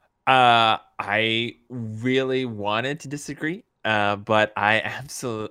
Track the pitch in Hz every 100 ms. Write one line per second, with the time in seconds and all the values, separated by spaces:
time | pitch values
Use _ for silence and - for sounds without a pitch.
0 | _ _ - 131 123 117 113 107 - -
1 | - 104 113 113 117 - _ 123 110 110
2 | 127 131 131 131 127 107 101 107 131 156
3 | 139 143 - 139 156 190 - _ 110 110
4 | 101 104 104 107 107 - 101 110 107 -
5 | 135 - 127 110 107